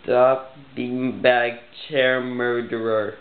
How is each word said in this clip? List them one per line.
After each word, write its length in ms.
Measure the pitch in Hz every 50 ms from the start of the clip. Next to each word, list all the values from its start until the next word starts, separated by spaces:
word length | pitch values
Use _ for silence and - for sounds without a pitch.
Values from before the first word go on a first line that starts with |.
| -
Stop 480 | - 123 123 127 131 135 131 - - - - - - -
being 480 | 120 123 123 123 127 131 127 107 98
bag 380 | 123 123 123 120 120 120 120 - - - - - - -
chair 320 | 156 135 127 127 127 127
murderer. 920 | 123 127 123 123 123 123 120 120 117 107 117 113 113 113 110 110 104 104 - -